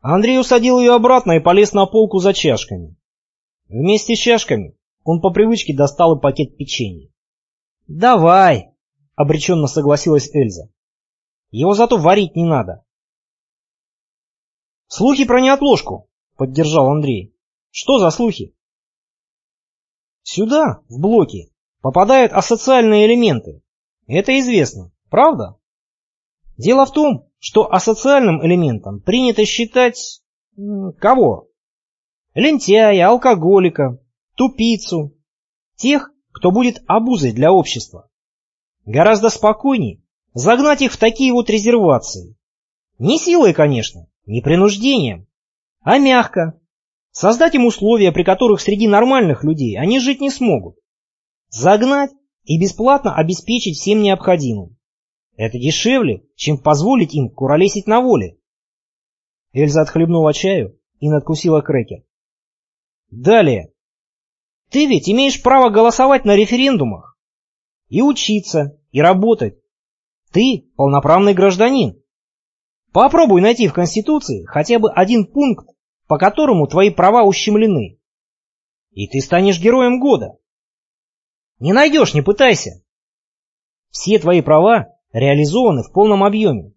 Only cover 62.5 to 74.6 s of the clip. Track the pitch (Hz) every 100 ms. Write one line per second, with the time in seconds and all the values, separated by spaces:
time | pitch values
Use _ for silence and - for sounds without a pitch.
62.5 | _ _ _ _ _ _ 113 131 226 170
63.5 | 113 82 _ _ _ _ _ _ _ _
64.5 | _ _ 269 294 202 170 220 277 - 254
65.5 | 269 247 208 226 226 247 277 214 202 214
66.5 | 240 277 240 127 92 - _ _ _ _
67.5 | _ _ _ _ 180 277 269 - 214 -
68.5 | 160 143 - _ 131 160 185 214 226 110
69.5 | - _ _ _ _ _ _ _ 180 254
70.5 | 208 _ - 139 139 143 170 202 185 196
71.5 | 180 233 269 147 - _ _ _ _ _
72.5 | _ _ _ _ 180 254 330 320 185 202
73.5 | 233 196 156 175 214 214 302 - 113 -
74.5 | -